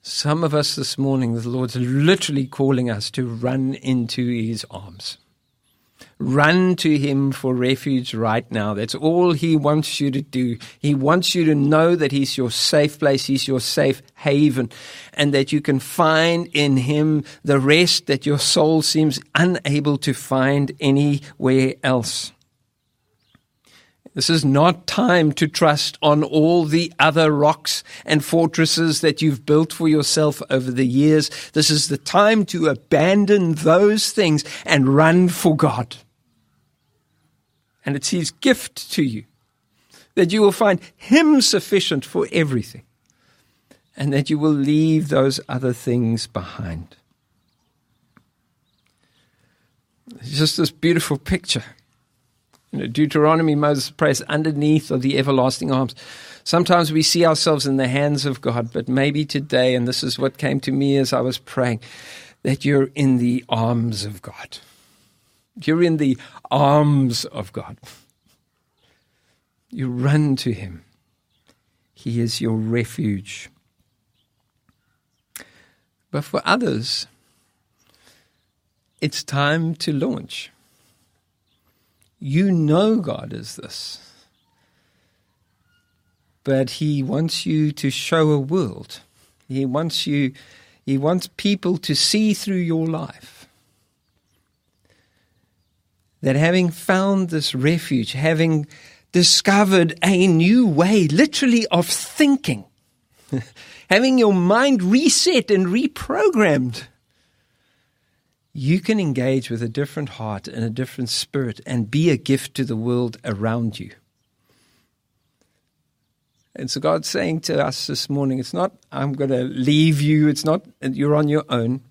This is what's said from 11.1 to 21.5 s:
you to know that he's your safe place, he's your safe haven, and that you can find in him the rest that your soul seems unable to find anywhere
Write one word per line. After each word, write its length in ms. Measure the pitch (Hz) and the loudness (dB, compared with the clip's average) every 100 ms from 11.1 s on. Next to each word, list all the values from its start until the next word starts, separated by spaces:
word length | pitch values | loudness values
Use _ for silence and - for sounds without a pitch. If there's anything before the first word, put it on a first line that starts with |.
| 175 180 180 | 0 0 0
you 80 | 160 | 2
to 100 | 147 | 2
know 400 | 143 156 165 175 | 4 4 4 2
that 160 | 143 | 0
he's 260 | 139 135 - | 0 -2 -2
your 140 | 123 | -4
safe 480 | - - 151 147 - | -2 0 2 0 0
place, 260 | 147 139 - | 0 0 0
he's 220 | 135 - | -4 -2
your 120 | 131 | -4
safe 420 | - - 143 131 _ _ | -2 0 0 -2 _ _
haven, 560 | 151 143 151 131 117 - - - - | 0 2 2 2 -4 -8 -20 -20 -14
and 200 | - 147 | -2 0
that 180 | 139 139 | 2 0
you 80 | 151 | -2
can 200 | 147 135 | 0 -2
find 680 | - - 160 160 165 170 175 | -4 0 2 4 2 0 -2
in 240 | 147 143 131 | -2 2 2
him 460 | 127 147 156 151 143 - | 0 0 2 0 -4 -10
the 160 | 143 139 | 0 0
rest 460 | 131 156 175 - - | 4 4 4 0 -2
that 180 | 135 143 | -2 0
your 140 | 147 | -2
soul 420 | - - 160 160 | 0 2 4 2
seems 380 | 151 156 156 135 - 139 | 2 2 0 -2 -4 0
unable 600 | 180 175 - 147 147 143 | 0 0 -2 -2 0 -2
to 160 | - | -4
find 580 | 131 - 131 131 143 139 143 | -6 -4 -2 0 0 -2 -2
anywhere 960 | 143 139 147 143 - - 131 | 0 2 2 -2 -6 -4 0